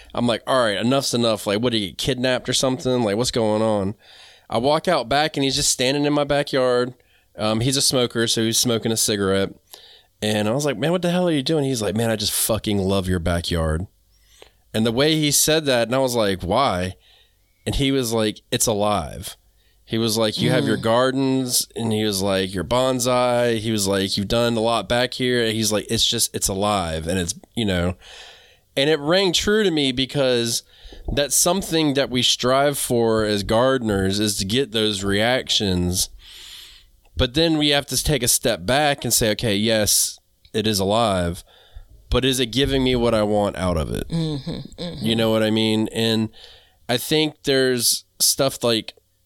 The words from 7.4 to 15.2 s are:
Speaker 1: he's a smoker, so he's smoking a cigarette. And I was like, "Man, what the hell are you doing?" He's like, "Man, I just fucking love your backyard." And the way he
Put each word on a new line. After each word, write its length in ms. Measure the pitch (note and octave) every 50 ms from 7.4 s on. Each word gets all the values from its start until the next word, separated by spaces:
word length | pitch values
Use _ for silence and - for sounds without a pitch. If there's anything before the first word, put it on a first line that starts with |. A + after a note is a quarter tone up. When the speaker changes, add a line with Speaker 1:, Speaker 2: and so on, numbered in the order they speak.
| G#2+ G#2+ A2 A2+
Speaker 1:
he's 160 | A#2+ C#3 C3
a 60 | C#3
smoker, 440 | - - C#3 B2+ B2 A2+ - A#2 A#2
so 160 | A2+ - A#2+
he's 160 | A2 A2+ A2+ -
smoking 340 | - B2 A2+ G#2+ - A#2
a 40 | A2+
cigarette. 540 | G#2+ - - G#2+ G2+ G2 F#2+ G2 G2 G2 F#2 - - _ _ - - - - - - _ _ _ -
And 260 | G#2+ G#2+ A2 G#2+ G#2 G#2+
I 40 |
was 120 | A#2 D3 D3
like, 140 | C#3+ B2 F#2+
"Man, 140 | C3+ D#3+
what 100 | F3 F#3
the 80 | F3 F3
hell 180 | F3 F3+ F3+ F3
are 40 |
you 100 | D#3+ C#3
doing?" 220 | B2+ D3 D#3+ D3+ C#3
He's 180 | C3+ C3 A2+
like, 120 | G#2 F#2+ G2
"Man, 160 | A2+ A#2 A2+
I 60 | A2
just 160 | G#2+ G#2 -
fucking 460 | - - - - A2 G2 - G#2+ G2+ G2+
love 280 | F#2 F#2+ G2 G2 F2+ F#2
your 100 | F#2 F2+
backyard." 680 | E2 F2+ F2 E2+ - - F2 E2 D#2+ D#2+ D#2 E2 G2 - _ _ _ _ _ _ _ _ _ - - - _ _ _ _ -
And 120 | A2 A2
the 60 | A#2
way 240 | A2 B2+ D3 D#3+ D#3+
he 140 | D#3